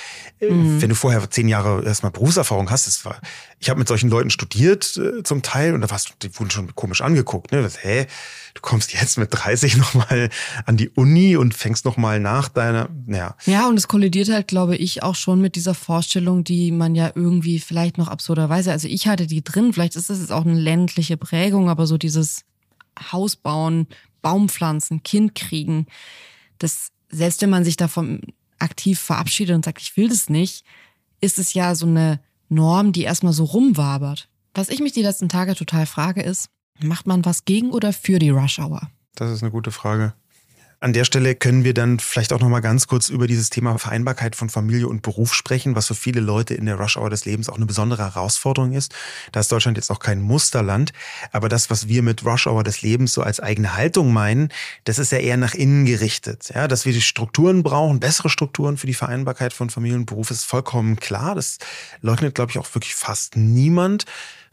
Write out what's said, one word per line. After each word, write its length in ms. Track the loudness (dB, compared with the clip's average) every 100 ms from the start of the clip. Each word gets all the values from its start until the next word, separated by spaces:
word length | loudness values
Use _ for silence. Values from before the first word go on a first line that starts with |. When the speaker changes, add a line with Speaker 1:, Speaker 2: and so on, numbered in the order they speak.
| -18 -16 -18 -4
Speaker 1:
äh, 120 | 2
Speaker 2:
Mhm. 300 | 4 4 2
Speaker 1:
wenn 80 | 2
du 60 | 2
vorher 320 | 2 2 0
zehn 180 | 0 2
Jahre 360 | 2 2 0
erstmal 280 | 0 -2 -2
Berufserfahrung 580 | 0 2 2 2 0 0
hast, 160 | 0 0
das 180 | -4
war, 160 | -6 -14 -16 -18 -20 -8
ich 120 | -2
habe 100 | 0
mit 80 | 2
solchen 240 | 2 4
Leuten 180 | 2 2
studiert, 640 | -2 -2 2 4 4 0 -2
äh, 260 | -4 -4
zum 180 | -4 -4
Teil, 320 | -2 0 2
und 80 | 2
da 80 | -2
warst 200 | -4 -6
du, 40 | -8
die 180 | -12 -8
wurden 120 | -6
schon 240 | -4 -6 -8
komisch 260 | -6 -2
angeguckt, 500 | 2 2 2 -4 -2
ne? 120 | -2
Was, 200 | -2 -4
„Hä? 220 | -2 0 -2 -8 -18 -18 -20
Du 80 | -10
kommst 320 | 0 0 0
jetzt 240 | -2 0 0
mit 120 | -2
dreißig 460 | -2 0 2 4 4
<laughs> 0 |
noch 180 | 4 4
mal 340 | 4 2 0 -4 -10 -6 2
an 120 | 2
die 120 | 2
Uni 460 | 4 6 8 6 6
und 200 | 4 0
fängst 300 | -2 -2 -2
noch 120 | 0
mal 220 | 2 2
nach 280 | 2 0 0
deiner“, 420 | 0 0 0 -2 -6 -6
ja. 280 | -4 -6 -4 0
Speaker 2:
Ja, 220 | 2 4
und 100 | 2
es 100 | 2
kollidiert 420 | 2 2 2 0
halt, 180 | 0 0
glaube 280 | 0 2 0
ich, 260 | -2 -4
auch 140 | -4 -2
schon 260 | 2 2
mit 140 | 2 0
dieser 180 | -4
Vorstellung, 720 | -4 -2 -2 0 0 2 0
die 280 | 2 0 2
man 220 | 2 2
ja 180 | 2 0 2
irgendwie 440 | 2 2 2 -2
vielleicht 380 | -2 -2 -2 0
noch 100 | -4
absurderweise, 640 | -4 -4 0 2 0 0
also 160 | -2 -4
ich 200 | -2 0
hatte 180 | 0 0
die 180 | -4
drin, 300 | -2 2 2
vielleicht 220 | 2 0 -2
ist 160 | -6
das 80 | -6
jetzt 120 | -4
auch 140 | 0 2
eine 140 | 2
ländliche 580 | 2 2 2 0 -2 -2
Prägung, 540 | -2 0 2 2 2
aber 160 | 2 2
so 100 | 0
dieses 440 | 0 0 0 -4 -14 _ _ _ _ -18 -8
Haus 240 | -4 -4 -4
bauen, 520 | -4 -2 0 0 -2 -6 _ _
Baum 260 | 0 2 2
pflanzen, 540 | 0 -2 -2 -2 -6
Kind 320 | -2 2 2 0
kriegen, 500 | -6 -6 -2 -2 -4 -8 -20 -20 -20 -20 _ -6
das, 320 | -6 -6 -10 _ -10
selbst 320 | -2 0 2
wenn 100 | 2
man 120 | 4
sich 140 | 2 2
davon 440 | 0 -2 -4 -6 -10 -20 _ -6
aktiv 420 | -6 -2 0 0
verabschiedet 560 | 0 -2 -2 -2 0 0
und 80 |
sagt, 160 | 0 -6
„Ich 160 | -6 0
will 140 | 2
das 180 | 2 0
nicht“, 380 | 0 0 -4 _ -20 _ _ _ -4
ist 160 | -2 -2
es 160 | -2
ja 220 | -2 0 0
so 100 | 2
eine 340 | 2 2 0 _ _ -2
Norm, 420 | 2 4 4 2
die 120 | 2
erstmal 300 | -2 0 0
so 100 | 2 2
rumwabert. 840 | 4 4 4 0 -2 -4 -8 -14 _ _ -6
Was 140 | -4
ich 100 | -2
mich 140 | -2
die 100 | 0
letzten 260 | 0 0 -2
Tage 260 | -2 -2 -4
total 300 | -2 0 0
frage, 380 | -2 -4 -2
ist, 260 | -4 -6 -8 _ _ -6
macht 240 | -4 -2 0
man 180 | 2
was 220 | 2 0 0
gegen 240 | 0 0
oder 240 | 0 -2
für 240 | -2 2 4
die 120 | 4
Rush 280 | 4 2 -2
Hour? 300 | -6 -8 -10 _ _ -8
Speaker 1:
Das 160 | -6
ist 120 | -4
eine 80 | -4
gute 200 | -4 -8
Frage. 420 | -4 -2 0 0 -4 _ _ _ _ _ -4
An 140 | 0
der 120 | 2 2
Stelle 280 | 4 2
können 300 | 2 4 4
wir 100 | 4
dann 260 | 4 2 2
vielleicht 320 | 0 0 2
auch 80 | 4
noch 100 | 4
mal 100 | 4
ganz 260 | 4 2 2
kurz 240 | 0 0
über 160 | 0 0
dieses 240 | 0 0
Thema 300 | -2 -2 -2
Vereinbarkeit 560 | -2 -4 -2 -2 -6 -6
von 120 | -6
Familie 400 | -2 0 0 0
und 140 | -4
Beruf 320 | -4 -2 0
sprechen, 420 | 0 -2 -2 0 0
was 120 | -2
für 80 | -4
viele 240 | -2 -2
Leute 340 | 0 0 -2
in 140 | -2 -4
der 80 | -2
Rush 220 | -2 -2
Hour 120 | -2
des 160 | -4 -4
Lebens 240 | -6 -6
auch 60 | -4
eine 100 | -2
besondere 380 | 0 0 0
Herausforderung 720 | -4 -4 -2 -2 0 0 0
ist. 200 | -2 -6 -10 -14 -14 -8
Da 80 | -4
ist 120 | 0
Deutschland 280 | 2 2 0
jetzt 100 | -2
auch 80 | -4
kein 240 | -2 -2
Musterland. 720 | 2 2 2 0 0 0 -2 -4 -16 -14 -6
Aber 180 | -4 0
das, 220 | 0 0
was 160 | -2 0
wir 160 | 2
mit 200 | 2 0
Rush 220 | 0 0 2
Hour 180 | 0
des 200 | 0 -2
Lebens 300 | 0 2 2
so 100 | 0
als 160 | -2 -2
eigene 360 | -2 -2 0 0
Haltung 380 | 2 4 4
meinen, 360 | 4 4 2 0 -4 -14 -10
das 160 | -4 -2
ist 120 | 0
ja 60 | 0
eher 200 | 0 0
nach 180 | 0 2
innen 300 | 4 4 4
gerichtet. 640 | 2 0 -2 -8 -10 -8
Ja, 140 | -4 0
dass 180 | 0 0
wir 80 |
die 80 | 0
Strukturen 640 | 0 -2 -4 2 4 4
brauchen, 360 | 2 2 2 2
bessere 300 | 0 0 -2
Strukturen 480 | -2 -4 -2 -2 -2
für 80 | -4
die 80 |
Vereinbarkeit 600 | -4 -4 -4 -4 -4 -4
von 180 | -4 -6
Familie 260 | -4 -2 -2
und 80 | -4
Beruf, 240 | -6 -6
ist 140 | -6
vollkommen 540 | -4 -4 -2 0 0 0
klar. 360 | -4 -6 -4
Das 240 | -4 -6 -10 -14 -16 -18 -6
leugnet, 340 | -2 0 0 -2
glaube 160 | -2
ich, 80 | -4
auch 160 | -6 -6
wirklich 180 | -6
fast 420 | -8 -6 -6 -4 0
niemand, 680 | 2 4 4 2 2 -2 -6 -14 -18 -20 -14